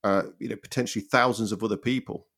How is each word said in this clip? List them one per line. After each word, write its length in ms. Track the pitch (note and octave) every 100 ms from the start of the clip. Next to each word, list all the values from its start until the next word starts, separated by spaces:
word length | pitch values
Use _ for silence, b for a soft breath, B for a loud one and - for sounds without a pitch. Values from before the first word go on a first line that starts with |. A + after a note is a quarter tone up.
uh, 200 | G#2 G2 - -
you 80 | A2+
know, 80 | G#2+
potentially 480 | - - A#2+ A2
thousands 480 | G2 B2+ B2 A2+ A2
of 100 | G2
other 140 | G#2+ G#2+
people 500 | A#2+ B2+ - - _